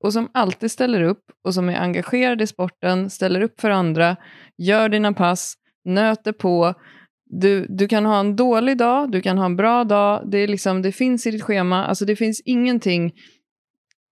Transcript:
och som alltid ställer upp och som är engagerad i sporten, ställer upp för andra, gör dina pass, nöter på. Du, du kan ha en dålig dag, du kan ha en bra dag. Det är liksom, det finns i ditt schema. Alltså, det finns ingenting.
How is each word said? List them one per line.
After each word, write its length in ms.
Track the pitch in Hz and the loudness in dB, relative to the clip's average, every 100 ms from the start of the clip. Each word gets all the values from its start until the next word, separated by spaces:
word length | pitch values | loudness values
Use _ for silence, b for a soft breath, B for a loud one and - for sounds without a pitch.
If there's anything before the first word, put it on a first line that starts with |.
och 80 | 202 | -4
som 180 | 220 226 | -2 -2
alltid 360 | 254 202 185 226 | -2 -2 -2 -6
ställer 320 | - 247 214 | -2 0 2
upp 220 | 170 208 _ _ | 0 -2 _ _
och 100 | 185 | -4
som 140 | 185 180 | -2 0
är 80 | 175 | 0
engagerad 640 | 180 175 175 247 254 233 | -2 -2 -2 0 0 0
i 40 | 214 | -4
sporten, 640 | - 180 - 180 185 196 | -4 -8 -4 -2 -2 -4
ställer 300 | - 185 185 | -4 -2 0
upp 200 | 226 - | -2 -2
för 100 | 220 | -2
andra, 460 | 196 175 160 170 185 B B B - | 0 0 2 0 0 B B B -6
gör 300 | 175 214 220 | 0 2 2
dina 240 | 214 208 | 2 0
pass, 420 | 196 175 185 - - _ _ | 0 0 0 -6 -14 _ _
nöter 480 | - 185 220 214 214 | -2 0 2 0 -4
på. 420 | 214 190 175 170 180 B B B _ _ | -4 0 2 0 -2 B B B _ _
Du, 360 | 185 190 196 - | 0 2 2 -2
du 200 | 190 202 | -2 0
kan 180 | 220 214 | 2 2
ha 140 | 208 | 2
en 160 | 202 208 | 0 2
dålig 420 | 254 226 247 262 | 2 2 2 2
dag, 340 | 240 254 285 | 2 2 0
du 80 | 190 | -2
kan 180 | 185 185 | 0 0
ha 60 | 185 | 0
en 100 | 175 | 0
bra 280 | 214 240 | 2 2
dag. 460 | 226 208 202 208 - | 2 2 2 0 -2
Det 80 | 202 | -2
är 100 | 208 | 0
liksom, 340 | 196 196 185 | -2 -2 0
det 100 | 190 | -2
finns 340 | 196 254 247 233 | 0 0 0 -2
i 40 | |
ditt 120 | 214 | -6
schema. 420 | - 202 180 185 196 | -2 0 0 0 -2
Alltså, 180 | 190 | -2
det 120 | 202 208 | -2 0
finns 240 | 220 220 | -2 -2
ingenting. 680 | - 247 247 240 196 175 170 b b b _ _ _ _ _ _ _ | -2 0 0 0 0 0 -2 b b b _ _ _ _ _ _ _